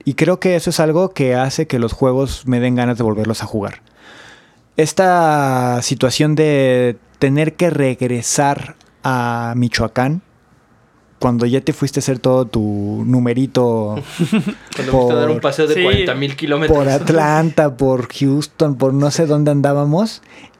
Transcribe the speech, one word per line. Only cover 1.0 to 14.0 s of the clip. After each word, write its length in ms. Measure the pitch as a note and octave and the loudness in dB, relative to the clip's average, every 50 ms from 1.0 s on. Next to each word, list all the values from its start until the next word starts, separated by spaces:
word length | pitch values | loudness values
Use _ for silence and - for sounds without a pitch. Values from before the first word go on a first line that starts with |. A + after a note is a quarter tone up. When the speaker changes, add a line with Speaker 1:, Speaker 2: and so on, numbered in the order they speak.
| F#3+ F#3 | 0 0
Speaker 1:
que 240 | - - C#3 B2+ B2 | 0 -2 0 0 2
hace 320 | B2+ C3 C3+ - - D#3+ | 0 0 -2 -2 -4 -4
que 140 | D3+ - B2 | -2 -2 -2
los 120 | A#2 A2+ | -2 -2
juegos 540 | - - C3+ C3 B2+ C3 C#3 B2 - - - | -2 0 0 2 2 2 -2 -2 -4 -6 -4
me 140 | B2+ B2+ A#2+ | -2 -2 0
den 160 | B2 B2+ B2+ | 0 0 0
ganas 240 | B2 B2 B2 B2 A2 | 0 0 -2 -2 -2
de 40 | A#2+ | -2
volverlos 380 | A2 G#2+ G#2 G#2+ G#2+ A2 - | -2 -2 -2 -2 -4 -4 -6
a 60 | A#2 G#2+ | -6 -6
jugar. 340 | - G#2+ G2 G2+ G2+ - _ _ _ _ - - - - - - - - _ _ _ _ _ _ _ | -6 -6 -6 -8 -10 -14 _ _ _ _ -20 -20 -20 -20 -20 -20 -20 -20 _ _ _ _ _ _ _
Esta 1040 | - D#3+ - - - F#3+ F#3 F3+ F3 E3 D#3 D3+ D3 C#3+ C3+ C3 B2+ B2+ B2 B2 A#2+ | -2 0 0 2 2 2 4 4 4 4 2 2 2 2 2 0 0 0 0 0 -2
situación 540 | - - C#3 A2+ C3+ B2+ - - D3+ D3+ D3+ | -2 -4 -2 0 0 0 2 2 0 2 2
de 640 | D3+ D#3 D3+ D3 C#3 C3+ C3 B2+ B2 B2 B2 A#2 - _ _ _ - | 2 2 2 4 2 2 2 2 2 2 0 -2 -4 _ _ _ 0
tener 380 | D3 C3+ C#3 D3 D#3 D#3 D3+ | 0 2 2 2 0 0 0
que 160 | - F3 E3+ | 0 0 0
regresar 1040 | D#3 D3 C#3 C3 B2+ - B2+ B2 B2 A#2+ A2+ - - - C#3+ C#3 C#3+ - - - - _ _ _ _ _ - | 0 0 0 0 0 -2 -2 -2 -2 -4 -4 -4 -2 0 0 0 0 -2 -6 -14 -18 _ _ _ _ _ -6
a 500 | C3+ C3 B2 A#2+ A#2+ A#2 A#2 A#2 A#2 A#2 B2 | -4 -2 -2 -2 -2 -4 -4 -4 -4 -2 -2
Michoacán, 640 | B2 A#2 - - A2+ A2+ - B2+ B2 C3+ D#3 F#3 - _ _ _ _ _ _ _ _ _ _ _ _ _ _ _ _ _ _ - | -2 0 0 -2 -2 -2 -2 -2 0 0 -2 -4 -6 _ _ _ _ _ _ _ _ _ _ _ _ _ _ _ _ _ _ -2
cuando 280 | - B2+ A#2+ A#2 A#2+ A#2+ | -2 0 0 0 0 0
ya 140 | B2 C3+ | 0 0
te 120 | B2+ - D3 | -2 -2 -4
fuiste 240 | - C#3+ C3+ - C#3+ | -4 -4 -4 -4 -4
a 20 | |
hacer 180 | - - C3+ A#2+ | -2 -2 -2 0
todo 260 | - C3 B2+ B2+ C3 | 0 2 2 2 0
tu 560 | A2+ - A#2+ G#2+ G#2+ G#2 G#2 G2+ G2+ G#2+ A2 A2 A#2+ | -2 -2 -4 -2 -2 -4 -4 -4 -6 -6 -4 -2 0
numerito 880 | B2+ B2+ B2 A#2+ A#2+ B2+ C3+ B2+ - B2+ B2 A#2+ A#2 A2+ G#2+ G#2 G#2+ | 0 2 2 0 0 -2 -2 -2 0 0 0 0 0 -2 -2 -4 -6
Speaker 2:
<laughs> 800 | - | -8